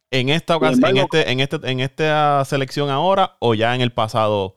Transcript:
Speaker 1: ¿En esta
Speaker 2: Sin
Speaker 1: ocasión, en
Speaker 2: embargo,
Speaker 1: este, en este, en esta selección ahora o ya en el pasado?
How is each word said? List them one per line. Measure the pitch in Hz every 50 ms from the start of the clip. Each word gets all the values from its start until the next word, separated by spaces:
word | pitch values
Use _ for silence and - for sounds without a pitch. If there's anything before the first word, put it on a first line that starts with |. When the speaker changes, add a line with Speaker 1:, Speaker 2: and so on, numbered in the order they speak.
| - _ -
Speaker 1:
¿En | 131 123 131
esta | 147 165 - - 170
Speaker 2:
Sin | 160
Speaker 1:
ocasión, | - 156 - 123 127
en | 131 131
Speaker 2:
embargo, | 131 139 - -
Speaker 1:
este, | 160 151 - 123
en | 131
este, | 135 143 - 156 - 123
en | 131 127
esta | 131 135 - - 160 156 151 151 151 147 143 143 139
selección | - - 135 135 127 - 143 147 143
ahora | 135 139 160 185 196 196 185 - - _
o | - 117 117
ya | 107 110 117 123
en | 127
el | 127 120
pasado? | - - 113 110 - 117 110 107 107 101 98 95 -